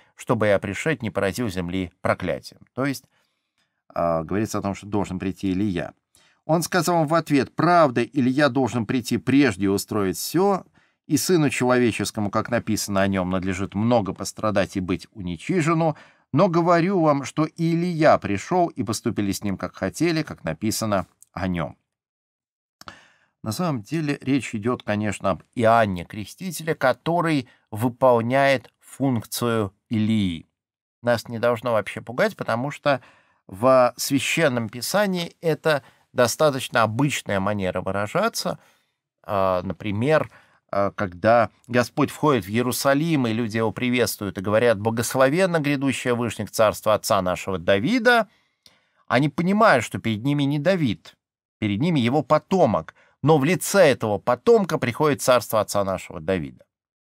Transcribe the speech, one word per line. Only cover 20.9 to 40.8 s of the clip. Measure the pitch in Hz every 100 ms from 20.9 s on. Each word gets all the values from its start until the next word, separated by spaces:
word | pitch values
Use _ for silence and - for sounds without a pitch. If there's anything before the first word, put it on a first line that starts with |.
| 98 - _ _
о | - 95
нём». | 87 73 - _ _ _ _ _ _ _ _ _ _ - - _ _ _ _
На | 110
самом | 104 175 131
деле | 101 160 147 143
речь | 127 135 - 110
идёт, | 110 123
конечно, | - 104 107 95 98
об | 85 -
Иоанне | - 110 117 107 90
Крестителе, | 82 107 98 - 185 160 165
который | 147 131 120 - 170 165 147 117 _ -
выполняет | 104 123 120 131 120 113 135 139 135 - _
функцию | - - 135 120 - - 120 113 101 _ -
Илии. | 113 107 110 95 82 - _ _ _ _ _
Нас | 120 117 -
не | 117
должно | 117 120 127
вообще | 110 98 -
пугать, | 113 123 208 -
потому | 123 117 139
что | - 147 131 - _ _ _ -
в | 95 127 131 123 -
Священном | - 139 - - 160 123 110
Писании | 120 120 190 208 180 170 _
это | 170 151 160 147 - _ _
достаточно | 127 120 - 156 131 - 127
обычная | 107 110 143 - - 98
манера | 98 104 92 90
выражаться. | 98 98 104 165 220 - 175 - _ _ _ _ _ _
А, | - 98 95 90
например, | 95 87 107 101 131 156 135 - _ _ -
а, | 98